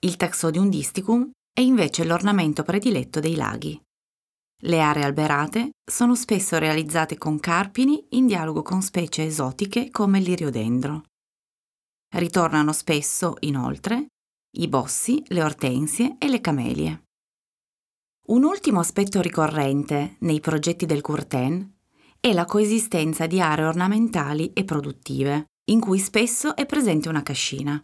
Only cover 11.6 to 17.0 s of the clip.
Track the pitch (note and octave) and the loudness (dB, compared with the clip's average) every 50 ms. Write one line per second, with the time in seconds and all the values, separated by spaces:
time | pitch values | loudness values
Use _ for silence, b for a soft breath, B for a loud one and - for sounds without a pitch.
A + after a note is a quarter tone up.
11.6 | _ _ _ _ _ _ _ _ _ _ - F3+ F3 E3 - F#3+ E3+ D#3+ D3 D3+ | _ _ _ _ _ _ _ _ _ _ -2 -2 -2 2 2 2 2 4 4 2
12.6 | D3+ D3+ D#3 - - - D#3+ D3 D3 - - - - E3+ - - - D3+ C#3+ C3+ | 2 2 0 -2 -2 0 0 0 0 -2 -4 -2 -2 -4 -4 -4 -4 -2 -2 -2
13.6 | B2 B2+ C#3 - - F#3+ A3+ B3 D4+ - _ _ _ _ _ _ _ _ _ - | -2 -4 -6 -6 -4 -4 -4 -4 -4 -8 _ _ _ _ _ _ _ _ _ -6
14.6 | F3 D#3+ - C3+ B2 - - - - - B3 D4+ - - F3+ F3 D#3+ D3+ D3 - | -4 0 0 0 0 0 -4 -4 0 0 0 0 0 -2 -2 0 0 0 -2 -2
15.6 | - C3 B2 C3 D3 D3+ - - A#3+ C4 - - - C#4+ B3+ A#3 - - D3 C3+ | -2 -2 0 0 -2 -2 0 0 0 -2 0 -2 -2 0 0 0 0 -2 -2 0
16.6 | A#2+ A#2+ B2+ D3 D3+ D#3+ D#3 D#3+ | -2 -2 -2 -2 -2 -4 -4 -8